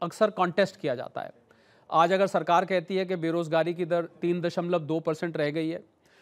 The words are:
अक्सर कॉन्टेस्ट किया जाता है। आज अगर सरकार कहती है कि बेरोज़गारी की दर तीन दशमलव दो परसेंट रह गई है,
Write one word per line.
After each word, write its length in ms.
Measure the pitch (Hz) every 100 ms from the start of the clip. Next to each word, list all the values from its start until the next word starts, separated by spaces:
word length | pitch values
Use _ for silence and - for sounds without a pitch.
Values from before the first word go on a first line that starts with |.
अक्सर 280 | 175 - 214
कॉन्टेस्ट 460 | 196 180 165 190 -
किया 180 | 151
जाता 260 | 123 - -
है। 100 | 50 - _ _ _ _ -
आज 200 | 160 170
अगर 140 | 190 196
सरकार 380 | 185 160 170
कहती 320 | 185 185 170 190
है 80 |
कि 120 | 185 180
बेरोज़गारी 580 | 165 170 160 160 160
की 100 | 170
दर 200 | 170 170
तीन 360 | 165 - 175 175
दशमलव 380 | 170 180 175 175
दो 220 | 147 160
परसेंट 360 | 160 156 175 156
रह 140 | 147
गई 180 | 156 160
है, 160 | 170 - _ _ _